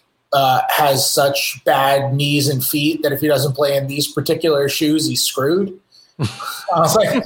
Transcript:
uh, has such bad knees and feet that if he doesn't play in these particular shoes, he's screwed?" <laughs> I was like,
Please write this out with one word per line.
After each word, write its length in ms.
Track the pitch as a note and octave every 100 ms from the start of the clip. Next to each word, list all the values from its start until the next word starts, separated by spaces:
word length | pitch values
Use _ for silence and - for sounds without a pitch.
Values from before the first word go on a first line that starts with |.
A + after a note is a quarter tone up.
| _ _ _
uh, 300 | C#3 C3+ C3 -
has 400 | - D3 C3 -
such 500 | - C#3 - - C3
bad 480 | - C#3+ C3+ C#3 C3+
knees 340 | C#3 C#3+ D3 C3+
and 160 | C3+
feet 380 | - D3+ D3 E3
that 100 | D3
if 80 | C#3+
he 60 | D3+
doesn't 260 | C#3 C#3+
play 220 | C3 C#3+ C#3
in 100 | C3+
these 180 | C#3+ C#3+
particular 580 | - C3 D#3+ E3 C#3+ C#3
shoes, 380 | - D3+ D#3 C3
he's 140 | B2
screwed?" 540 | - - C#3 F3+ G3 - _ _
<laughs> 220 | _ -
I 600 | A#2 - - - - E3+
was 140 | D#3+
like, 300 | A3 E3+ C4